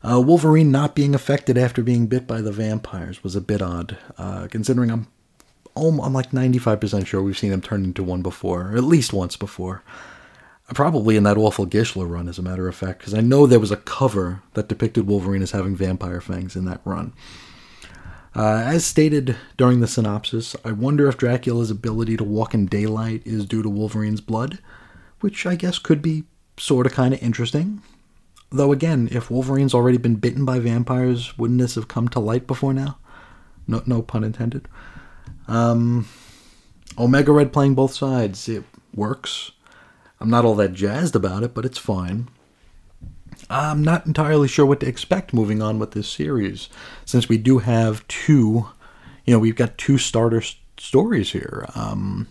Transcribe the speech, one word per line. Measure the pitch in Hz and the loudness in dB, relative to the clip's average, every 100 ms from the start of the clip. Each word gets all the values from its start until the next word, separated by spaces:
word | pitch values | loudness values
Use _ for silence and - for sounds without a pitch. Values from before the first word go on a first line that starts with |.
Uh, | - 123 | 2 2
Wolverine | 127 170 156 156 156 | 6 4 6 6 6
not | 135 147 - | 4 2 0
being | 143 139 | 2 2
affected | - 139 - 123 | 0 -2 2 2
after | 123 123 | 2 0
being | 117 120 113 | 0 2 2
bit | 123 127 | -2 -4
by | 110 | -6
the | 107 | -6
vampires | 101 110 107 - 95 85 92 | -4 -4 -4 -6 -12 -12 -10
was | 98 98 | -6 -6
a | |
bit | 95 104 | -2 -2
odd, | 90 87 87 95 - - | -2 -6 -8 -12 -16 -12
uh, | 92 92 90 | -10 -10 -8
considering | 110 110 123 120 | -6 0 0 0
I'm, | 113 113 _ _ _ _ _ - - | -2 -6 _ _ _ _ _ -14 -2
I'm, | 160 147 | 0 0
I'm, | - | 0
like, | 131 127 | -2 -2
ninety-five | 131 127 123 117 107 | 0 2 2 2 0
percent | 104 101 92 | 0 -2 -2
sure | 98 | -2
we've | 98 95 | -2 -2
seen | 104 | -2
him | 95 | -2
turn | - 104 92 | -4 -4 -4
into | 90 | -4
one | 92 90 | -4 -4
before, | 90 - 90 87 92 113 | -6 -6 -4 -4 -2 -2
at | |
least | 131 165 120 | 4 2 2
once | 98 90 - | -2 -4 -6
before. | 98 - 92 90 - - - - - _ - _ _ | -10 -8 -8 -10 -14 -20 -20 -20 -20 _ -20 _ _
Probably | - 147 156 107 110 | 0 2 2 4 4
in | |
that | 101 101 | 4 4
awful | 107 - 98 | 2 2 0
Gischler | 104 113 95 87 | 0 0 -2 -6
run, | 85 87 | -6 -8
as | 87 | -8
a | |
matter | 90 92 92 | -8 -4 -6
of | - | -6
fact, | 95 - | -8 -8
'cause | - | -4
I | 107 | 2
know | 117 139 143 | 4 8 8
there | 120 | 8
was | 104 | 6
a | 104 | -4
cover | - - 135 104 90 95 _ | -6 -2 0 0 -4 -8 _
that | - 104 | -8 -6
depicted | - 113 - 98 | -4 -2 0 0
Wolverine | 101 92 98 | 0 0 -2
as | 92 | -2
having | 104 95 95 | -2 -4 -2
vampire | 92 92 92 87 | -2 -2 -6 -8
fangs | - 92 92 92 | -8 -8 -6 -6
in | 185 | -6
that | - - | -6 -8
run. | 87 - - - - - - - - - - - - - 110 | -8 -8 -14 -20 -20 -20 -20 -20 -20 -20 -20 -18 -20 -12 -2
Uh, | 107 110 117 | 0 0 0
as | 165 | 0
stated | - - 156 147 127 117 - - | 0 2 2 2 -2 -6 -10 2
during | 123 123 | 4 4
the | 117 | 2
synopsis, | - 107 104 - 113 117 - 113 | 0 -2 -4 -6 -8 -8 -12 -8
I | |
wonder | 104 127 147 143 | -4 0 4 2
if | 123 | 2
Dracula's | 123 120 127 120 113 | 0 0 0 -2 -2
ability | 104 113 110 110 113 | -4 -4 -2 -2 -2
to | |
walk | 104 104 113 | -2 -2 0
in | 113 95 | 0 0
daylight | 101 107 110 113 113 - | 0 -2 -2 -4 -6 -6
is | 110 101 | -6 -4
due | 110 | -4
to | 107 | -2
Wolverine's | 101 107 107 107 107 | -4 -4 -2 -2 -4
blood, | - 113 135 190 - - - - - _ | -4 -4 -4 -10 -18 -20 -20 -20 -20 _
which | 202 - 180 | -6 -4 -4
I | 175 | -2
guess | 180 175 | -2 -6
could | - 151 | 0 2
be | 160 156 156 _ _ - | 2 -4 -8 _ _ -14
sorta | - 131 127 | 0 2 2
kinda | - 127 131 | 2 0 0
interesting. | 120 113 117 147 180 208 _ _ _ _ _ _ _ | -2 -2 -2 -2 -4 -6 _ _ _ _ _ _ _
Though | 131 139 | 0 2
again, | 139 165 147 113 | 2 2 0 0
if | 120 - | -4 -4
Wolverine's | 123 131 135 139 | -4 0 0 2
already | 123 123 123 | 4 4 4
been | 120 110 | 2 0
bitten | 120 131 135 | 0 0 -2
by | 127 | 0
vampires, | 120 117 120 127 127 120 120 - | 0 -2 0 0 0 0 -4 -4
wouldn't | 117 123 | 0 2
this | 123 117 | 0 -2
have | 110 | -6
come | - 120 | -4 -2
to | 123 | -2
light | 107 120 123 | -2 -2 -2
before | 131 139 | -4 -2
now? | 135 139 139 - - - - - - - | -2 -4 -10 -20 -20 -20 -20 -20 -14 -6
No, | 113 123 | -4 0
no | 117 | -2
pun | 113 113 | -2 -4
intended. | 107 110 117 131 - - - - - - - - - | -4 -4 -6 -6 -14 -20 -20 -20 -20 -20 -20 -20 -4
Um, | 113 117 117 117 120 113 - - - - _ _ _ - - | 0 2 2 2 0 -2 -12 -20 -20 -20 _ _ _ -20 -2
Omega | 120 143 143 | 4 4 6
Red | 147 135 | 6 6
playing | 147 139 131 | 4 2 4
both | 135 | 2
sides, | - 135 131 107 95 - | 0 -2 0 -2 -4 -8
it | 110 - - _ - | -8 -10 -20 _ -6
works. | 107 - - - - _ _ - _ _ _ _ | -4 -4 -8 -10 -12 _ _ -20 _ _ _ _
I'm | 110 | 0
not | 120 117 | 4 4
all | 104 | 4
that | 98 | 2
jazzed | 92 98 117 170 - | 2 -2 0 0 0
about | 95 95 | -2 -4
it, | 120 | -4
but | 117 127 | -4 -6
it's | - | -6
fine. | - 95 90 101 120 _ _ _ _ - _ - - - - - - | -6 -4 -4 -6 -8 _ _ _ _ -20 _ -20 -20 -20 -20 -20 -6
I'm | - 151 151 | -4 -2 0
not | 151 170 160 | 2 2 0
entirely | 156 147 151 139 | 0 2 4 4
sure | - 139 | 4 4
what | 139 | 4
to | 131 | 0
expect | 123 - 190 - | -6 -2 -2 0
moving | 120 107 107 | 0 2 0
on | 107 110 | 0 -2
with | 107 | -4
this | 104 104 | -6 -8
series, | - 147 135 98 98 - - - - | -6 -2 -2 -2 -6 -14 -18 -20 -18
since | - 123 - | 0 0 2
we | 113 | 2
do | 113 131 | 4 4
have | 107 117 113 107 - | 4 2 2 -2 -8
two, | - - 147 110 113 101 - - - - - - | -6 4 4 6 2 -2 -12 -20 -20 -20 -8 2
you | |
know, | 117 | 4
we've | 113 110 | 4 2
got | 117 - | -2 -2
two | - 139 | 2 2
starter | - 113 117 113 | 2 0 2 0
s-, | - - - - | -2 -14 -20 -20
stories | - 131 214 180 95 | 0 2 4 0 0
here. | - - - - - | -4 -8 -10 -10 -8
Um, | 107 101 98 95 110 | -6 -4 -4 -6 -2